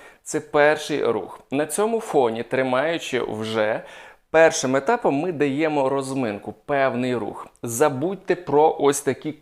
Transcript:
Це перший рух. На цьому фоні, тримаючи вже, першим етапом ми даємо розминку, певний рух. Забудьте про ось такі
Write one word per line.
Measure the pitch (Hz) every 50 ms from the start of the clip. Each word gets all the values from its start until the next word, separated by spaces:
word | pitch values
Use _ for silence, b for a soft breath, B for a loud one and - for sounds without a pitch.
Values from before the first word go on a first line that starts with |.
| B B B B B
Це | - - 151
перший | - - - 147 147 151 151 147 - - 151 135 -
рух. | - 110 104 87 - - - - _
На | 127 139 151
цьому | 151 - - 208 226 233 220
фоні, | 220 - - 147 123 113 113 117 117
тримаючи | - - 131 131 131 127 127 143 160 170 156 - - - 120
вже, | - - 107 107 110 110 110 113 107 107 117 147 - B B B B B B B B _
першим | - 160 165 160 156 - - 127 131
етапом | 135 135 - 233 233 - 185 143
ми | 139 165 185 170
даємо | 135 147 143 131 143 160 156 151 147 135 131
розминку, | 139 139 135 131 135 135 127 107 101 101 - 107 104 - _
певний | - 143 139 135 131 117 120 123 127 123
рух. | 117 104 - - - - - _ _ -
Забудьте | 120 113 117 151 151 139 127 147 185 202 190 - - 180
про | 180 - - 135 147 156 160 - -
ось | 143 139 143 -
такі | - 139 123 - - 156 147 -